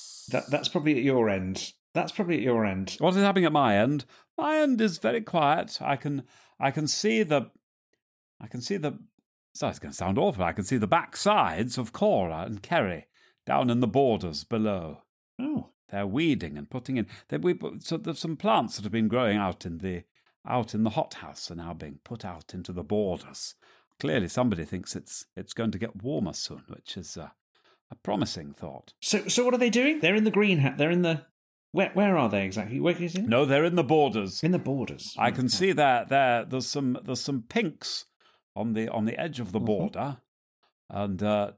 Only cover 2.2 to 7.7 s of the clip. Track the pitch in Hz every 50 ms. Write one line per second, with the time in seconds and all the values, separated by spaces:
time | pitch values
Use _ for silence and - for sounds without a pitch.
2.2 | 202 175 170 135 104 127 120 113 110 104 95 95 95 - - - 147 175 185 196
3.2 | 202 202 196 190 175 156 151 151 139 120 101 101 110 127 147 147 - - - -
4.2 | _ _ _ - 311 294 311 311 302 285 254 220 220 214 165 - - - - 233
5.2 | 220 - - 170 151 139 151 175 - - - - - - 143 135 - 151 147 139
6.2 | - - _ _ _ _ _ _ - 139 131 156 156 147 - - - 214 220 220
7.2 | 214 156 151 139 110 - _ _ _ _